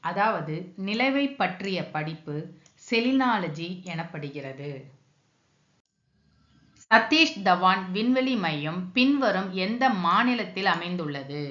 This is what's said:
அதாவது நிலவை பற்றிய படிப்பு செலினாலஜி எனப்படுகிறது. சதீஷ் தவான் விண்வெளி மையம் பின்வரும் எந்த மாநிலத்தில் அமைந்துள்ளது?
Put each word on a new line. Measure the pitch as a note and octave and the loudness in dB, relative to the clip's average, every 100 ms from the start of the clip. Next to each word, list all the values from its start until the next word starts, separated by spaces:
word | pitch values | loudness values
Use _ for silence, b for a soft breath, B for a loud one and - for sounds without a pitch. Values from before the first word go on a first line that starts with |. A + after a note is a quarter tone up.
அதாவது | E3 F#3+ G#3+ F#3+ D3+ D#3 F#3 | -4 0 0 0 -4 -8 -10
நிலவை | - F#3+ A3 C4 C#4 C#4 | -10 -6 0 2 2 0
பற்றிய | C#4 F3+ F#3 F#3+ F3+ - | 0 -4 -2 -4 -4 -4
படிப்பு | D#3 D#3 D#3+ - D3 E3 B B _ - | -6 -6 -8 -8 -8 -8 B B _ -2
செலினாலஜி | A3+ B3 C4+ B3+ G#3+ E3+ D3 E3+ F3+ F3+ | 0 2 2 2 0 -2 -6 -8 -8 -8
எனப்படுகிறது. | E3 E3+ D#3 C#3+ C#3+ C3+ C3 C#3+ C3+ C3 _ _ _ _ _ _ _ _ _ _ _ _ _ _ _ _ _ _ _ - | -8 -8 -8 -10 -10 -12 -10 -12 -12 -16 _ _ _ _ _ _ _ _ _ _ _ _ _ _ _ _ _ _ _ 4
சதீஷ் | A3+ - D4+ D#4+ G3+ | 4 6 4 4 4
தவான் | F#3+ F3+ F#3 G3 F#3 | 4 6 6 4 -2
விண்வெளி | F#3+ A#3+ C4 C4+ | -2 2 2 2
மையம் | A#3 E3+ D3+ D3+ F3 F3+ | 0 0 -2 -4 -4 -2
பின்வரும் | B3 C4 C#4+ B3 F#3 F#3+ | 2 4 4 2 0 -2
எந்த | F#3 F#3 A#3+ C4 | -2 -2 2 2
மாநிலத்தில் | G3+ E3+ G3 B3 A#3+ F#3 F#3+ | 2 2 4 2 0 -4 0
அமைந்துள்ளது? | F#3+ E3+ F3 F3+ D3+ C#3+ C#3 D3 C#3+ | 0 0 -2 -4 -4 -8 -8 -8 -8